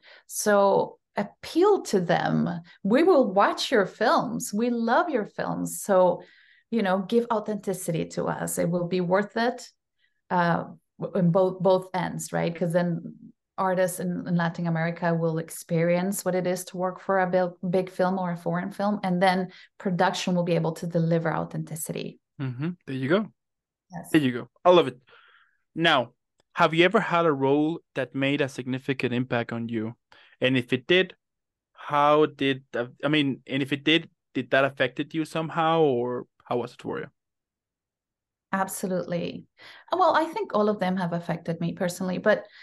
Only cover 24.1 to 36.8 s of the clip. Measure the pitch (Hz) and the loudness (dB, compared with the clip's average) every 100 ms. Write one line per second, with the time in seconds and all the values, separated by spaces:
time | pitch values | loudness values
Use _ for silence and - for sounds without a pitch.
24.1 | 160 131 120 123 _ 175 180 135 - _ | 2 2 -2 -10 _ 6 6 4 -2 _
25.1 | _ _ _ _ _ _ 160 165 147 117 | _ _ _ _ _ _ -2 2 2 0
26.1 | _ _ _ _ - 170 160 175 214 170 | _ _ _ _ 2 2 6 4 4 2
27.1 | 170 170 139 135 143 151 165 - - 131 | 2 2 2 2 2 2 -4 -8 -8 -6
28.1 | 135 139 143 135 - 127 131 - 135 127 | -2 -2 0 -2 -4 -6 -6 -4 -2 -2
29.1 | 120 127 120 113 117 117 113 113 117 _ | -2 -2 -2 -2 -6 -6 -4 -6 -8 _
30.1 | - _ _ 127 131 120 127 - 180 185 | -20 _ _ 0 2 0 -4 2 2 2
31.1 | - _ _ _ _ _ - - 147 147 | -6 _ _ _ _ _ -20 -4 2 4
32.1 | 151 151 143 139 135 - 113 123 - 147 | 6 4 2 -2 -2 -6 -6 -6 -4 0
33.1 | 151 139 123 - 135 135 143 139 160 160 | 2 0 -2 -6 -6 -4 -2 2 0 0
34.1 | _ _ 131 120 135 139 139 127 139 143 | _ _ -8 0 2 2 0 -2 -2 -8
35.1 | 160 151 170 160 165 160 165 151 123 123 | -6 -6 -6 -6 -2 0 2 2 2 -2
36.1 | 123 - _ - 123 117 - | -6 -10 _ -6 -6 -6 -10